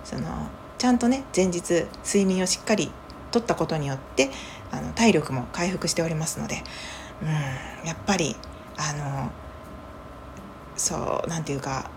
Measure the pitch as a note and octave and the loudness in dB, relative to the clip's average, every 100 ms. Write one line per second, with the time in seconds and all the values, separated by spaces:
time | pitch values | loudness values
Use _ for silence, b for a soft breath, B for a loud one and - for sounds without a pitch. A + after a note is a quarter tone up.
0 | - - D#3 - - - - - B3 A#3+ | -6 -4 -2 -4 -4 -8 -14 0 4 6
1 | A#3+ C4+ C4+ - F#3 F3 - E3+ - - | 6 4 2 4 4 2 2 2 2 -6
2 | - G3+ F#3+ F#3 F3+ - - G#3 D3+ - | 2 4 6 4 4 2 4 4 4 -4
3 | - - - A#3+ A#3 E3 D#3+ D#3+ C#3+ C3+ | -14 -14 0 0 2 2 2 2 0 -2
4 | - - C4+ B B B B - A#3+ - | -2 2 2 B B B B -6 -4 4
5 | A3+ E3+ D3 C3 B2 - F3 F3 E3+ - | 8 8 4 -2 -2 -2 0 0 0 2
6 | E3 D#3 D#3 - D3 - - B B B | 2 0 -2 -2 -4 -4 -6 B B B
7 | B - D#3 D#3 C#3 C3+ - - D#3+ D#3+ | B -6 0 0 0 -2 -6 -8 -6 -4
8 | - F#3+ D#3 - - - - - D3+ D3 | 0 2 2 -2 -10 -14 -12 -4 -4 -2
9 | C#3+ C#3 B2 - - - - - - - | -2 -2 -4 -6 -12 -14 -14 -14 -14 -14
10 | - - - - - - - - - - | -14 -14 -14 -14 -14 -14 -12 -4 -2 0
11 | - - - E3 D3+ C#3 C#3 C3+ - | 0 0 0 -2 -2 -2 -2 -4 -4